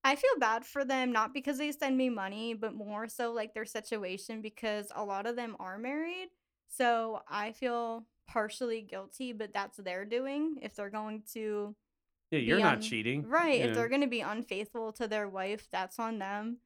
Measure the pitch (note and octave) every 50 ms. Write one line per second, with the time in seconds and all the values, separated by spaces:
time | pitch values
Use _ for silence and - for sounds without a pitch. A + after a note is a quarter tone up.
0 | - C4 C#4+ C#4+ - C5+ B4+ D#4 B3 A3 A3 A#3 - - - C#4+ C4+ B3+ C4+ C4
1 | B3+ B3 A#3+ A3 A3 A#3 C4 C#4 C4 C#4+ C#4+ B3+ D4+ D4 C#4+ - D4 C4+ C4 C4
2 | C4 B3+ A#3 G#3 F#3+ F#3+ G3+ G#3+ A3+ A#3 A#3 G#3+ A3 A3 - G#3+ G#3 G#3 G#3 G#3
3 | A3+ A3 - - A#3+ A#3 A#3 A#3 G#3+ A3 - A3 A3 A3 - A3+ A3 - A#3 G#3+
4 | G3+ F3+ F#3 G3 - - A3 A3 G#3+ G#3+ G#3+ - - A3 G#3 G#3 G3+ G#3 - -
5 | G#3+ G3+ G3 G3 G3+ A#3 A#3+ B3 A#3+ A3+ G#3 - F#3+ F#3 F#3+ G#3 A3+ B3+ C#4+ D4+
6 | D#4+ E4+ F4+ F#4 F#4 F4+ _ _ _ _ _ _ _ _ - - B3+ A#3+ A#3 A3+
7 | A3+ A3+ A3 - - - D#3+ G#3 G#3 A3+ A3+ - C4 B3 A#3+ A#3 A#3 A3+ A3+ A#3
8 | A3+ _ _ _ _ - - A#3 G#3+ G#3+ G#3+ - B3+ A#3 A3+ A3+ G#3+ G3 - F#3+
9 | G3 F#3+ - - C4 B3 A#3 G#3 A3 G#3 - G3+ G3 F#3+ - - G3 F#3 F3+ F#3
10 | G3+ G#3 A#3 A#3+ C4 C4+ C#4 D4 D4+ D#4+ D4+ C4 - G#3+ - - G3+ G3+ G#3 G#3+
11 | G#3+ G#3+ G#3+ A3 G#3+ - - A3+ A3 G#3+ G#3 G#3 G#3 G#3 G#3 _ _ _ _ _
12 | _ _ _ _ _ _ E3 D3 B2 A2 C#3 G3+ G#3 E3 C3 G#2+ A2 - B2 A2
13 | G#2+ A#2 C3 D3 D3 A3+ C4+ E4 F4 D#4+ C#4 A#3+ A#3+ A#3 A3 A#3 A#3 A#3 B3+ C#4+
14 | C#4+ B3+ A#3+ A3+ E3+ F#3 G#3+ A3 B3 - G3 G3 G#3+ G3+ - A#3 A3+ A3 G#3+ -
15 | A#3+ G#3+ G#3+ G#3+ G#3 G3 F#3+ F#3+ F#3 G3 G#3 G#3 - _ - F#3 F#3 F#3 - -
16 | A3+ A3+ A3+ G#3+ F#3+ G3 G3+ G#3 G#3+ A#3 A#3+ A#3+ _